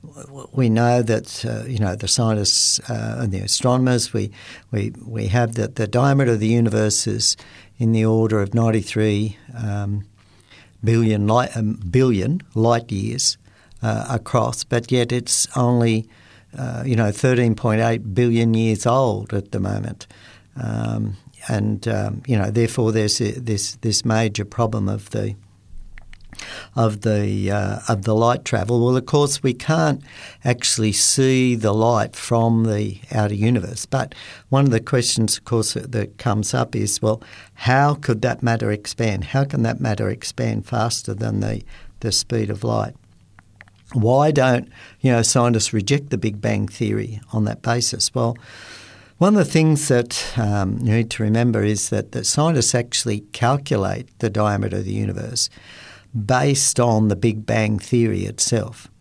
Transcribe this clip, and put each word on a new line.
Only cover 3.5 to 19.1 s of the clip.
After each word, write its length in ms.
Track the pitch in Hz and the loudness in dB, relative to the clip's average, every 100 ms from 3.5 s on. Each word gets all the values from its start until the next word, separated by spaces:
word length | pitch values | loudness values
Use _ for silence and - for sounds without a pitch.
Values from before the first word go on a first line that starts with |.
| - 127 127 127 123 - | 0 2 2 4 2 0
we, 180 | 107 104 - - - - | -4 -4 -8 -20 -20 -6
we, 200 | 107 110 - 113 | -4 -4 -8 -10
we 220 | 113 107 | -6 0
have 280 | 117 117 113 | 2 0 0
that 200 | 110 - | -4 -2
the 120 | 107 | -2
diameter 460 | 120 139 139 131 | 2 4 4 4
of 60 | 113 | 2
the 80 | 110 | 2
universe 600 | 117 117 110 107 104 - | 4 4 2 2 0 -2
is 300 | 104 - - - - - _ | -2 -2 -2 -8 -20 -20 _
in 160 | 113 | 0
the 120 | 113 110 | 2 4
order 360 | 110 110 107 | 4 4 2
of 120 | 98 | 0
ninety-three, 840 | 113 117 110 98 107 107 104 110 104 - 120 | 2 2 2 -2 0 2 2 -2 -6 -16 -10
um, 480 | 110 101 101 104 101 _ _ _ _ - - _ | -6 -4 -4 -4 -8 _ _ _ _ -20 -20 _
billion 440 | 110 113 113 107 104 | 0 2 4 2 4
light, 280 | 117 127 117 | 2 2 -2
um, 220 | 107 110 92 | -2 -4 0
billion 520 | 123 131 107 101 175 - | 2 4 2 0 -4 -4
light 380 | 113 113 117 117 | 0 2 2 0
years, 460 | 98 107 117 - - _ _ _ - | -6 -4 -2 -2 -4 _ _ _ -6
uh, 240 | 113 110 104 | -4 -2 -2
across, 540 | 120 - 123 113 - | -6 0 0 0 -4
but 280 | - 120 117 | -2 -2 0
yet 200 | 127 117 | 0 0
it's 360 | 123 120 - - - | -2 -2 -2 -2 0
only, 500 | 123 123 117 110 110 - - - _ - | 2 4 2 2 -2 -16 -20 -20 _ -10
uh, 260 | 127 120 131 | -8 -6 -2
you 100 | 113 | 2
know, 160 | 107 | 2
thirteen 440 | 104 135 123 120 107 | 2 2 4 2 2
point 260 | 117 107 | 0 2
eight 320 | 113 113 107 | 2 0 -2
billion 400 | 95 123 117 117 | 0 2 4 4
years 320 | 113 113 107 120 | 2 2 2 2
old 480 | 127 127 | 2 2